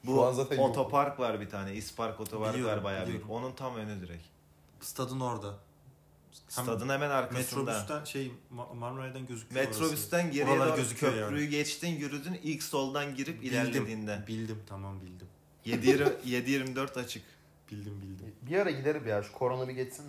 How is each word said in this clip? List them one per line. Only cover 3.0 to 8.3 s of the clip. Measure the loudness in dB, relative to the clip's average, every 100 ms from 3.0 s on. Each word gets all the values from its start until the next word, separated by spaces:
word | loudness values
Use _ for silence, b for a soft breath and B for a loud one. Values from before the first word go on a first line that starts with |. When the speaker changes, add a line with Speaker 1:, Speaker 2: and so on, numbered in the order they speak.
| -2
Speaker 3:
biliyorum. | -4 -4
Speaker 2:
büyük. | -6
Onun | -6
tam | -6 -6 -4
önü | -6 -8
direkt. | -8 -12 -16 _ _ -20 -20 -14
Speaker 3:
Stadın | -12 -6 -4 -2
orada. | -2 -2 -6 -10 -16 -20 -20 -20 -20 -20 -20 -20 -8 -4
Hem |
Speaker 2:
Stadın | -2 0 0
hemen | 0 2
arkasında. | 2 2 -2 -2 0
Speaker 3:
metrobüsten | 0 -2 -2 -6
şey, | -4 -6 -6